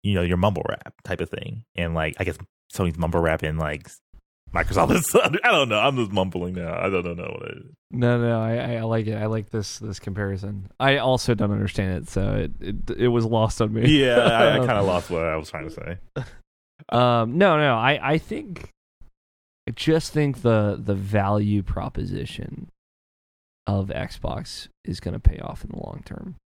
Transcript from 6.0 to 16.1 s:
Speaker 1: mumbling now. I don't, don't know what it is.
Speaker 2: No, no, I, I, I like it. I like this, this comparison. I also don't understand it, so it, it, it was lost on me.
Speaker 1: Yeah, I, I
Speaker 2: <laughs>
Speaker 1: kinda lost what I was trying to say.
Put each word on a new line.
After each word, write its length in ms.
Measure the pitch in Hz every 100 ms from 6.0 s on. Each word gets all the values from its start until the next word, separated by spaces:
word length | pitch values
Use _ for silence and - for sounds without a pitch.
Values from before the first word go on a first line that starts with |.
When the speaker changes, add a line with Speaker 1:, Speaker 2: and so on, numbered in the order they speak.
| 107
Speaker 1:
mumbling 420 | 101 95 87 87
now. 240 | 90 85 82
I 100 | 90
don't, 140 | 92
don't 140 | 87 85
know 200 | - -
what 140 | -
it 80 | -
is. 60 | - _ _
Speaker 2:
No, 280 | 123 120 120
no, 220 | 117 113
I, 140 | 113
I, 200 | 117 127 117
I 60 |
like 240 | 113 113 107
it. 100 | 107
I 100 | 107
like 240 | 110 104
this, 300 | 113 98 -
this 180 | 107 95
comparison. 720 | - 95 101 95 101 101 95 _
I 200 | 135 139
also 360 | 113 127 -
don't 160 | 110 101
understand 540 | 101 101 - 95 90
it, 40 | -
so 280 | 95 98 101
it, 160 | 92 -
it, 300 | 92 107 - -
it 120 | 120
was 180 | 117 113
lost 340 | 113 110 -
on 140 | 110
me. 120 | 110 120
Speaker 1:
Yeah, 300 | 151 131 120
I, 360 | 117 113 117
I 40 | 110
Speaker 2:
<laughs> 0 |
Speaker 1:
kinda 240 | 123 107
lost 280 | 98 90 -
what 140 | 87
I 120 | 82 80
was 140 | 76
trying 180 | 78 76
to 20 |
say. 280 | 78 82 87 -